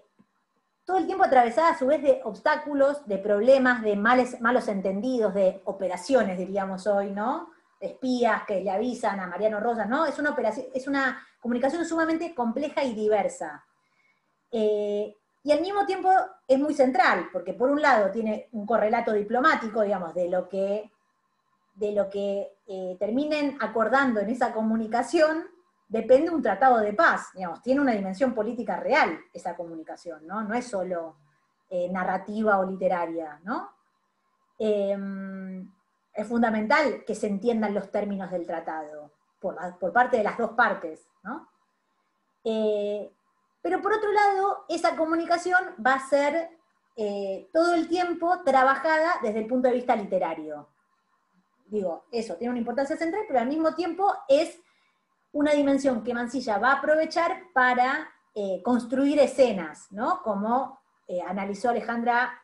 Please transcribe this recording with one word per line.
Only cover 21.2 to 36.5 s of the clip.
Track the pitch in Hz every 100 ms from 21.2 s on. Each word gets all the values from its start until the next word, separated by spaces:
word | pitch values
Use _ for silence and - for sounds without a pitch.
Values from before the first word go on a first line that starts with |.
| _ _ _ _ _
de | 196 208
lo | 208 196
que, | 202 202 196 190 - -
eh, | 190 185 180
terminen | 208 240 302 302 285 -
acordando | 208 226 220 262 269 214
en | 202
esa | 247 240
comunicación, | 220 220 220 220 233 - 339 311 320 359 _ _ _ -
depende | 220 220 262 330
un | 330
tratado | 226 190 269 240
de | 208
paz, | 208 330 196 -
digamos, | 190 180 -
tiene | - 277
una | 277
dimensión | 214 190 190 262
política | 226 208 233 214 175
real | 185 285 233 156 -
esa | - 180
comunicación, | 170 170 165 160 160 175 156 156
¿no? | 202
No | 214
es | 233 247
solo, | 196 185 175 160 - _ _ _ _ -
eh, | 180 180
narrativa | 185 185 185 190 208 214 196
o |
literaria, | 190 190 185 180 165 165 156 147
¿no? | 175 294 392 - _ _ _ _ _ _ _ -
Em, | 214 208 196 202 196 196 196 190 190 190 185 _ _ _ _
es | - 214
fundamental | 240 233